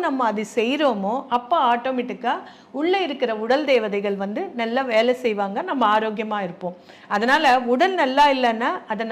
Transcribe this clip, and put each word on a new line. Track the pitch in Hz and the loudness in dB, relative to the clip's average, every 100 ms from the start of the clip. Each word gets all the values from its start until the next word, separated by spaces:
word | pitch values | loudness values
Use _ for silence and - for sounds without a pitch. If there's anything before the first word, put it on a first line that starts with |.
நம்ம | 339 269 233 | 0 0 0
அது | 214 214 | -2 -4
செய்றோமோ, | - 220 285 294 214 190 247 262 240 | -2 0 2 2 0 -2 -4 -2 -4
அப்போ | - 339 254 | 0 2 2
ஆட்டோமேட்டிக்கா | 233 254 262 247 196 233 349 - - - 262 | 2 0 -4 -4 -6 -4 -4 -8 -20 -12 -4
உள்ள | 320 392 339 | 0 0 0
இருக்கிற | 277 240 220 | -2 -2 -2
உடல் | 226 269 285 | 0 0 4
தேவதைகள் | 254 220 202 202 196 | 2 2 -2 -2 -2
வந்து | 196 220 381 240 | -4 -6 -6 -6
நல்லா | 226 233 262 | -4 -2 0
வேலை | 220 240 247 | 2 2 2
செய்வாங்க, | 240 208 196 208 | 0 -2 -2 -4
நம்ம | 370 285 220 214 | -4 0 2 2
ஆரோக்கியமா | 220 214 220 208 185 | 0 -4 -4 -4 -6
இருப்போம். | 175 180 180 - - - | -8 -10 -10 -16 -20 -4
அதனால | 202 233 285 294 254 233 | -2 2 4 4 4 4
உடல் | 254 370 370 | 2 2 2
நல்லா | 277 262 294 269 | 2 4 4 4
இல்லைன்னா | 240 220 254 370 - | 2 0 -2 -4 -6
அதை | 214 226 | -6 -4